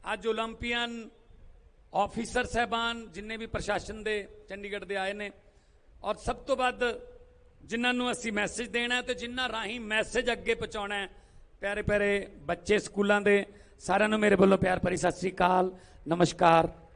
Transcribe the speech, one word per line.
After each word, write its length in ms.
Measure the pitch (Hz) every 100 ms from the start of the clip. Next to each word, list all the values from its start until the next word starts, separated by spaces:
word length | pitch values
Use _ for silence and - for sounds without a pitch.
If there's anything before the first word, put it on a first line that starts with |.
| -
ਅੱਜ 160 | 208 220
올림픽ੀਅਨ 800 | 220 226 226 240 240 240 233 220 - _ - - - - _ _ 170
ਅਫਸਰ 420 | 202 - 226 247 247
ਸਾਹਿਬਾਨ 680 | 233 233 226 233 233 220
ਜਿੰਨੇ 240 | 170 208 220
ਵੀ 100 | 220
ਪ੍ਰਸ਼ਾਸਨ 560 | 220 - 196 - 220
ਦੇ 260 | 214 208 190 - -
ਚੰਡੀਗੜ੍ਹ 360 | 196 202 202
ਦੇ 120 | 185 196
ਆਏ 160 | 190
ਨੇ, 180 | 202 208 - - _ _ _ _ -
ਔਰ 120 | 196
ਸਭ 220 | 208 - 240
ਤੋਂ 200 | - 254
ਵੱਧ 240 | 254 208 240 220 - - - - - -
ਜਿਨ੍ਹਾਂ 300 | - 226 247
ਨੂੰ 180 | 247 247
ਅਸੀਂ 200 | 240 226
ਮੈਸੇਜ 360 | 208 202 - 233
ਦੇਣਾ 280 | 233 240 247
ਹੈ 60 |
ਤੇ 120 | 247
ਜਿਨ੍ਹਾਂ 340 | 240 233 247 254
ਰਾਹੀਂ 320 | 220 208 240
ਮੈਸੇਜ 520 | 214 214 208 233 233
ਅੱਗੇ 220 | 233 185
ਪਹੁੰਚਾਉਣਾ 400 | 226 220 220 202
ਹੈ, 140 | 202 190 - - - - -
ਪਿਆਰੇ 220 | 196 208
ਪਿਆਰੇ 460 | 208 208 202 202 190 -
ਬੱਚੇ 420 | - 175 - 208
ਸਕੂਲਾਂ 420 | - - 202 208
ਦੇ, 260 | 202 202 202 - - -
ਸਾਰਿਆਂ 300 | - 196 214
ਨੂੰ 100 | 214
ਮੇਰੇ 160 | 208
ਵੱਲੋਂ 240 | 196 190 190
ਪਿਆਰ 200 | 185 185
ਭਰੀ 180 | 180 180
ਸਤਿ 160 | 175
ਸ੍ਰੀ 180 | - 185
ਅਕਾਲ, 460 | 185 180 185 185 185 - - -
ਨਮਸਕਾਰ। 760 | 170 175 - 170 165 160 - -